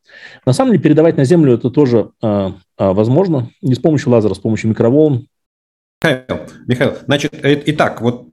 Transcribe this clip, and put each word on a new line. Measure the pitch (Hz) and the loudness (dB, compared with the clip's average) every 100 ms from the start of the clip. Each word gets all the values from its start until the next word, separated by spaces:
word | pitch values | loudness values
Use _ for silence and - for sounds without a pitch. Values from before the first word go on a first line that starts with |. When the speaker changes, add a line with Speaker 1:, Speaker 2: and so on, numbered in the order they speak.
| _ - - - - | _ -20 -20 -8 -4
Speaker 1:
На | |
самом | 127 262 | 0 2
деле, | 190 | 2
передавать | 151 151 165 160 | 2 4 2 2
на | |
Землю | 131 170 143 | 2 4 4
это | 120 123 | 2 0
тоже, | 151 139 117 - _ | 2 2 2 -2 _
а, | 113 101 95 90 _ - | -4 -2 -4 -8 _ -4
а, | 98 | -2
возможно, | 95 110 139 196 147 117 _ | 0 2 2 0 -2 -6 _
не | 170 | -4
с | 123 | 0
помощью | 170 147 - | 0 0 2
лазера, | 120 104 | 2 2
а | 95 | -2
с | |
помощью | 113 110 110 | -4 -4 -4
микроволн. | 104 117 143 156 123 - _ _ _ _ _ _ _ | -2 0 2 2 0 -8 _ _ _ _ _ _ _
Speaker 2:
Михаил, | 165 127 127 - - - - | -4 -4 -6 -10 -10 -18 -4
Михаил, | 127 127 - - | 0 0 -2 -4
значит, | 143 151 - | -2 -2 -4
э, | 135 147 143 | -2 0 -2
итак, | 151 123 - | -2 -2 -2
вот | 117 123 - | -6 -6 -14